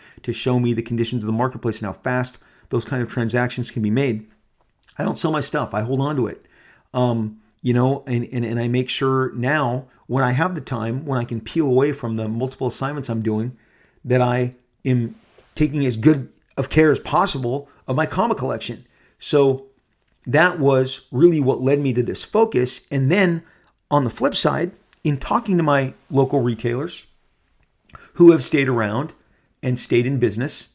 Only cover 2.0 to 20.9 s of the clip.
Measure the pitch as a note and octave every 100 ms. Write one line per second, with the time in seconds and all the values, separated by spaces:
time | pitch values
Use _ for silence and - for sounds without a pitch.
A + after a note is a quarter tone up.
2 | B2+ B2+ B2 - _ _ - A#2+ - C3
3 | A#2+ - A#2 A#2+ B2 - A#2+ A#2+ G#2 A#2
4 | C#3 A2 - _ _ _ _ _ _ -
5 | G#3 G#3+ D#3+ D#3 - D3+ B2 G#2+ A#2 C3
6 | C#3 D3 A2+ - _ _ _ _ _ B2+
7 | B2 A#2 A2 - _ _ B2 A#2+ C3 C#3
8 | C#3 A#2+ A#2+ B2 A#2 A#2 A#2+ B2 B2+ -
9 | C3+ C3 C3 A#2+ B2 D3+ B2+ B2+ - _
10 | - C3 B2+ B2+ F3+ F3 - A#2+ A2+ B2+
11 | D#3 B2+ A#2+ A2+ - E3 C#3+ B2 C#3+ C3+
12 | A#2 A2 A2 A2+ B2+ - B2+ - C3+ D3
13 | B2+ A2+ A2 G#2+ A#2+ - _ _ _ _
14 | A#2 B2+ B2 B2 B2 - _ _ C3+ B2+
15 | A2+ - _ _ _ - D3+ D3 C3+ A2
16 | C#3+ D3 B2+ _ _ - - D#3 D#3 B2+
17 | - D#3 F#3+ C3+ B2 C#3 C#3+ _ - C3+
18 | D3+ F3 A#3 - C3 A2+ - A2 - _
19 | _ - - D3 C#3 C3 - _ _ _
20 | _ _ - C#3+ F3 E3+ C#3 C3 C3